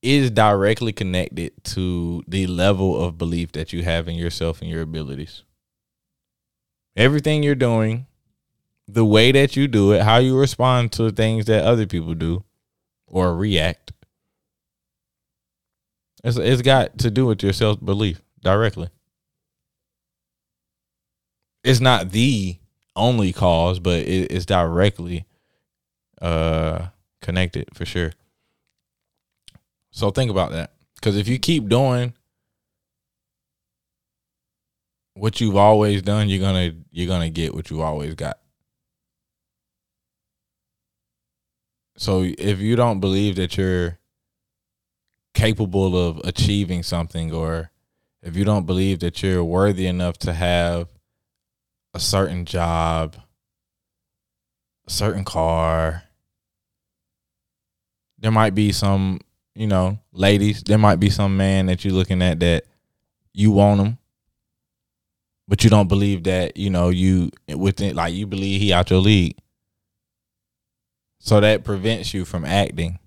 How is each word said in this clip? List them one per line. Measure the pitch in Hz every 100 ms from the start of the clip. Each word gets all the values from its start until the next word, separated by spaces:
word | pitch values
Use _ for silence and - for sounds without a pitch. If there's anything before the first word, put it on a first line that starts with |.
is | 120 143 131
directly | 110 107 101 98 110 117
connected | 101 95 90 90 71 85 - -
to | - 92 87 85 85 -
the | 92 92
level | 87 95 98 95 82
of | 87 82
belief | 87 85 85
that | 76 82
you | 85
have | 85 85 85
in | 85
yourself | 85 - 82 80
and | 82
your | 80
abilities. | 80 80 73 67 73 - _ _ _ _ _ _ _ _ _ _ _ _ _ _ _ -
Everything | 123 147 147 151
you're | 147
doing, | 139 123 113 110 113 131 _ _ _ _ _ _ _ -
the | 104 110
way | 107 120
that | 135 139 -
you | 139
do | 117 98
it, | 104
how | 107 117
you | 131 131
respond | 135 - 127 127 117
to | - 113
things | 107 110 113 104
that | 107
other | 85 120 104
people | 87 82 82
do | 80 90 - _ _ _ _ _ _
or | 92 90 85
react, | 104 90 80 85 - - _ _ _ _ _ _ _ _ _ _ _ _ _ _ _ _ _ _ _ _ _ _
it's, | 120 120
it's | 90 127
got | 123 135 110 -
to | 123
do | 110 131
with | 107
your | 98
self-belief | 92 110 104 92 98 107 87 _ _
directly. | - 98 110 95 85 _ _ _ _ _ _ _ _ _ _ _ _ _ _ _ _ _ _ _ _ _ _ _ _ _ _ _
It's | 123 127
not | 131 120 92
the | 98 127 120 95 87 _ _ _ -
only | 113 123 98
cause, | 90 92 85 85 92
but | 90 87
it, | - 92 92
it's | 92 87
directly, | 95 85 85 101 - 85 87 92 _ _ _ _ _ _ _ _ _
uh, | 85 82 80 80 80 80 87 _ _ _
connected | - 90 90 - - -
for | 85
sure. | 87 82 - _ _ _ _ _ _ _ _ _ _ _ _ - _ _ _ _
So | - 101
think | 101 127
about | 95 85
that. | 80 85 _ _ _
'Cause | - 101
if | 101
you | 127
keep | - 165 104
doing | 117 135 123 123 120 _ _ _ _ _ _ _ _ _ _ _ _ _ _ _ _ _ _ _ _ _ _ _ _ _ _ _ _ _
what | - 104 -
you've | 113 98
always | 104 107 104 101
done, | 92 104 104
you're | 95
gonna, | 95 92 87 82 76
you're | 82 87
gonna | 92 82
get | 80 80
what | - 85
you | 78
always | 80 76 73 80
got. | 65 - _ _ _ _ _ _ _ _ _ _ _ _ _ _ _ _ _ _ _ _ _ _ _ _ _ _ _ _ _ _ _ _ _ _ _ _
So | - 92
if | 92 - 95 98
you | 104 117
don't | 120 101
believe | 95 95 104 92
that | 90 -
you're | 95 92 87 85 _ _ _ _ _ _ _ _ _ _ _ _ _
capable | - 110 110 104 95 95 90
of | 87 80
achieving | - - - 101 95 90
something, | 87 87 85 85 80
or | 82 80 82 82 _ _ _ _ _
if | 87 82
you | 101
don't | 104 85
believe | 90 95 92
that | 87 -
you're | 98 92
worthy | 85 87 101 92 92
enough | 90 90 85
to | 90
have | 82 87 87 87 85 85 _ _ _ _ _ _ _ _ _ _
a | -
certain | - 98 95 90 85
job, | 90 85 82 82 82 80 - _ _ _ _ _ _ _ _ _ _ _ _ _ _ _ _ _
a |
certain | - 104 95 95
car, | 82 82 82 80 80 80 82 - _ _ _ _ _ _ _ _ _ _ _ _ _ _ _ _ _ _ _ _ _
there | 110
might | 110 110 95
be | 104
some, | 98 101 98 95 92 - _ _
you | - 107
know, | 95 92 104 _
ladies, | - 98 104 104 104
there | - 107
might | 107 87
be | 101
some | - 101 95
man | 98 95 92
that | 90
you're | 101
looking | 95 92 90
at | 90 80
that | 87 85 - _ _ _ _ _ _
you | - 104
want | 101 101 101
him, | 101 120 _ _ _ _ _ _ _ _ _ _ _ _ _ _ _
but | 98 113
you |
don't | 104 98
believe | 98 101 95
that, | 87 92 90 -
you | 101
know, | 90 87
you | 90 92 92 87 - -
within, | 73 95 98 98
like, | 71 85
you | 87 104
believe | 98 98 98
he | 104
out | 87 87
your | 92
league. | 98 107 87 - _ _ _ _ _ _ _ _ _ _ _ _ _ _ _ _ _ _
So | - 107
that | 104 107 -
prevents | 101 98 113 87
you | 98
from | 87 90 71
acting. | 98 98 80 82 87